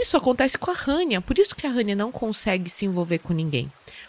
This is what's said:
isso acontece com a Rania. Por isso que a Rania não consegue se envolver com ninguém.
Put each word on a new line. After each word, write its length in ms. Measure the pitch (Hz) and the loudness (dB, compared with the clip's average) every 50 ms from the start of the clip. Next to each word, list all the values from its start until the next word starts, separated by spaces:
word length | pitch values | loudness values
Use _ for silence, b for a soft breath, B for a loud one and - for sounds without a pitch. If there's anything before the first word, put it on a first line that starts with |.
isso 160 | 494 - - | 2 2 2
acontece 400 | 302 - 254 247 - 262 269 - | 4 4 2 2 4 2 0 0
com 140 | - - - | -2 -4 -4
a 40 | 359 | -4
Rania. 460 | - - 277 277 330 359 320 220 185 | -2 0 0 2 2 2 2 0 0
Por 160 | 180 - 277 370 | 0 2 4 4
isso 180 | 403 - - | 4 4 0
que 100 | - - | -4 -4
a 40 | 285 | -2
Rania 260 | 247 247 233 202 202 | 0 0 0 0 0
não 160 | 202 202 240 254 | 0 -2 -2 -4
consegue 580 | - 240 220 214 - - 220 190 185 180 175 | -4 -2 -2 -2 -2 0 0 0 0 0 -4
se 160 | - - 208 | -4 -4 -2
envolver 320 | 196 185 175 175 165 175 160 | 0 0 0 0 0 0 0
com 140 | - - 170 | 0 0 0
ninguém. 360 | 160 160 156 143 123 123 139 - - B B B B B | 0 0 0 0 -2 -2 -4 -8 -14 B B B B B